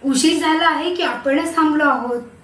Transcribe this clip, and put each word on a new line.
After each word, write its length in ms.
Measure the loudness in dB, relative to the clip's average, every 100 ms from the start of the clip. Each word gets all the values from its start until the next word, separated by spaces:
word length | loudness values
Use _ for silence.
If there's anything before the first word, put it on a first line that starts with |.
उशीर 360 | -2 2 2 2
झाला 280 | 0 2 2
आहे 260 | 0 -2
की 80 | -4
आपणच 540 | -4 -4 0 0 0 0
थांबलो 280 | 0 2 2
आहोत?" 340 | 0 -2 -6 -8 -18